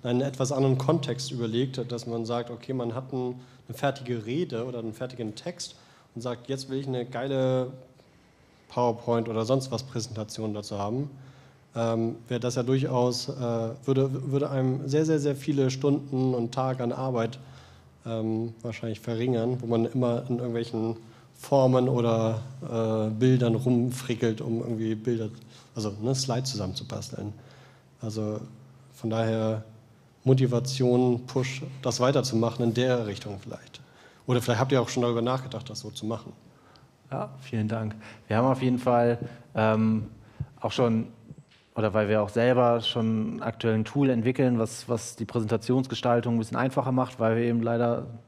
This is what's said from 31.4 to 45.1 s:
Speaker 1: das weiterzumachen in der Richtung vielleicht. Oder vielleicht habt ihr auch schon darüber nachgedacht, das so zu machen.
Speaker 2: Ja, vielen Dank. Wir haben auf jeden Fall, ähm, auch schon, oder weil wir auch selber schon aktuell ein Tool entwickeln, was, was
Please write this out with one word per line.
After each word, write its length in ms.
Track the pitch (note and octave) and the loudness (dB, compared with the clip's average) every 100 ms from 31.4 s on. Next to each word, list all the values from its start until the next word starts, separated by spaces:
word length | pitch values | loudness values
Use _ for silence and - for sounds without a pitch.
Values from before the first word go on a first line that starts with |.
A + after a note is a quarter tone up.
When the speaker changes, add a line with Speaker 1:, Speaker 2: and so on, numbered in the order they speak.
| B2+ - - - | -2 -6 -10 -4
Speaker 1:
das 180 | B2+ A#2 | -4 2
weiterzumachen 680 | B2 C#3 A2 A2+ A#2 A#2 | 4 4 2 0 0 0
in 100 | A#2 | 0
der 340 | A2+ B2+ B2 G#2+ | 2 2 0 -2
Richtung 300 | G2 G#2+ G2 | -6 -10 -12
vielleicht. 400 | A2 - - - - - - - - | -12 -14 -16 -20 -20 -20 -20 -14 0
Oder 140 | B2 | 0
vielleicht 200 | A#2+ A2+ | 2 2
habt 100 | C3 | 4
ihr 100 | C3+ | 2
auch 80 | A2+ | 2
schon 140 | B2+ | 0
darüber 200 | A#2+ A#2 | 2 2
nachgedacht, 460 | A#2 C3 B2+ A2 - | 0 -2 -4 -10 -10
das 120 | G#2+ | -12
so 100 | G#2+ | -12
zu 160 | - G#2+ | -8 -6
machen. 260 | A2+ - - - - - - _ _ _ | -6 -8 -20 -20 -20 -20 -20 _ _ _
Speaker 2:
Ja, 200 | C3 - - | -8 -8 -10
vielen 260 | - A2+ G#2+ | -6 -2 -2
Dank. 300 | A2+ A2 G#2+ - - - | -2 -4 -8 -16 -20 -2
Wir 80 | G#2+ | 2
haben 100 | B2+ | 4
auf 160 | C3 | 4
jeden 160 | B2+ B2 | 2 2
Fall, 400 | B2+ A#2+ A#2+ A#2 - - - - | 4 4 4 2 -4 -12 -6 2
ähm, 500 | A2 A2 A2 A2 G#2 - - - - - | 4 4 4 2 -2 -12 -20 -12 -12 -6
auch 100 | A2 | -4
schon, 380 | - A#2+ A2+ A2+ - - - _ _ _ | 2 4 4 -2 -12 -20 -20 _ _ _
oder 180 | - G#2+ | -2 2
weil 160 | G#2+ G#2 | 2 4
wir 140 | G#2+ | 4
auch 60 | G2+ | 2
selber 540 | A#2 A#2+ B2+ A#2+ A#2 | 4 4 6 6 4
schon 600 | A2+ A#2+ A2+ A2 A2 - | 2 0 2 2 -2 -4
aktuell 320 | A#2 - A#2 | -6 -2 2
ein 100 | A2 | 2
Tool 260 | G#2+ C#3+ C3+ | 0 2 4
entwickeln, 500 | A#2+ A2+ C3 C3 A#2+ | 4 2 4 4 4
was, 280 | A2 - - | 0 -4 -4
was 280 | A#2 - | -4 -4